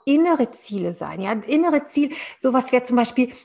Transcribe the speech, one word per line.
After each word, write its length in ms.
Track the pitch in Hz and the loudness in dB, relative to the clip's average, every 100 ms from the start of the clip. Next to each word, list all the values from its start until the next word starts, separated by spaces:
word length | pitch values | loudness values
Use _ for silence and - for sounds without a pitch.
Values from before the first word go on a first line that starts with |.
innere 460 | - 294 349 302 226 | 0 4 4 2 0
Ziele 420 | - - 202 175 | -4 -10 -6 -6
sein. 280 | 170 151 160 | -6 -10 -8
Ja? 120 | 190 | -6
Innere 520 | 220 - 302 339 294 | -6 0 2 2 0
Ziel, 260 | 294 285 285 - - - | 0 -2 -2 -4 -14 -4
sowas 320 | 262 254 254 | 0 0 2
wäre 100 | 247 | 0
zum 140 | 247 240 | 2 0
Beispiel, 360 | 226 - 247 - | 0 0 -2 -4